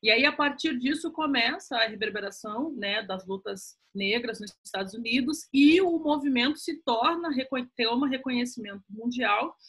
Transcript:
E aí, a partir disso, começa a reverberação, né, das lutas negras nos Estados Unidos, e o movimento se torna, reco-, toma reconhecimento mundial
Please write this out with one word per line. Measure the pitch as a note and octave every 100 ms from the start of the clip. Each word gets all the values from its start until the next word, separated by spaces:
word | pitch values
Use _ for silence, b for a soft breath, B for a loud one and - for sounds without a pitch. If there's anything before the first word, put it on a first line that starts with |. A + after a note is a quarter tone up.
E | A3
aí, | A#3
a | C4+
partir | C#4 C#4+ C#4 D#4+ B3
disso, | B3+ D#4+ E4
começa | D#4+ D4+ C4 A#3 E4+ - A#3+
a | A3+
reverberação, | G#3+ A3 G3+ G3 - G#3+ G#3+ D#4 C4
né, | G3+ G#3
das | G3+ F#3+ F#3
lutas | F#3+ G#3 G3 - _ _
negras | G3 G3 A#3 A#3 G#3+
nos | G#3 -
Estados | - F#3+ G3
Unidos, | A3 A3+ B3 C4 D4+ -
e | C4+ C#4+ E4+
o | F#4 E4
movimento | D#4 D4 C#4+ B3+ B3+ D4+
se | - D#4+
torna, | - A3+ C#4 E4+ E4+
reco-, | C4 C4 B3+ B3 -
toma | A3+ A#3+ C#4
reconhecimento | B3+ C4 A#3+ A#3+ - G#3 G3+ _
mundial | G#3 A#3 B3 A3 G#3 C4+ -